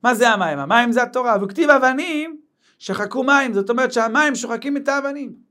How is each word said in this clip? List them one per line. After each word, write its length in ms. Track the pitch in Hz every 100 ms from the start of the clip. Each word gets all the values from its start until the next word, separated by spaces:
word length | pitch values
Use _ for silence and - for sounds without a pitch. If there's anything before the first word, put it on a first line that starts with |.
מה 120 | 240 233
זה 140 | 240
המים? 300 | 214 175 143
המים 320 | 139 226 240
זה 120 | 233
התורה, 320 | 247 254 247 208
וכתיב, 280 | 196 196 302
"אבנים 680 | 269 262 262 349 302 311 302 _ _ _ _
שחקו 440 | - 190 202 240
מים", 300 | 262 285 262
זאת 160 | 202 196
אומרת 240 | 240 254
שהמים 420 | 247 226 240 302 262
שוחקים 420 | 233 226 262 285
את 100 | 277
האבנים. 580 | 277 277 285 254 - _